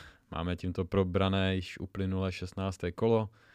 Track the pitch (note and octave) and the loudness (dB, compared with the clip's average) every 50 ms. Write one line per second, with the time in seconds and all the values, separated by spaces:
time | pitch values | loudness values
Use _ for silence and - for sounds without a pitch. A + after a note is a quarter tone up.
0 | - - - _ _ - - D#2 E2+ F2 F2 E2 - F#2 F2 - F#2 E2+ - G2 | -4 -12 -20 _ _ -10 -6 -4 -2 -2 -2 -2 -2 -4 -2 -2 -2 0 4 2
1 | F#2+ F#2 F2 F#2+ F#2+ F#2+ F#2+ G2 F#2+ F#2+ F#2+ F#2 F2+ - - - - F#2+ - G2 | 4 4 4 2 2 4 4 2 2 2 2 0 -2 -6 -8 -10 -10 -8 -6 -4
2 | F#2+ F#2 F#2+ F#2+ F#2+ F#2+ F#2 - F#2+ F2+ - - F#2+ F#2+ F#2 - - F2+ E2+ - | -2 -2 0 0 0 -2 -2 -4 -8 -8 -6 -4 -4 -4 -4 -2 -4 -4 -2 0
3 | - A2+ A2+ A2+ A2 G#2 - _ _ - - | 2 4 4 4 2 0 -6 _ _ -20 -20